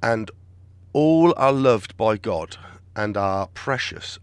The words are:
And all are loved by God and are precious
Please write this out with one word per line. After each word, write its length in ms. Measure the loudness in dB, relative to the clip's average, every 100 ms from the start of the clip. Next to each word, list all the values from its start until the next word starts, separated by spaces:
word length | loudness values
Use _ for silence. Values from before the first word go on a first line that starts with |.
And 280 | -2 -2 -4 -14 -20 -20 -20 -20 -6
all 400 | 0 4 6 4 4
are 160 | 2
loved 420 | 2 2 2 0 -2
by 180 | -2 0
God 400 | -2 -6 -6 -14 -20 -20 -14 -6
and 200 | -4 -2
are 300 | -2 -2 -6
precious 720 | -8 -6 -4 -6 -10 -14 -16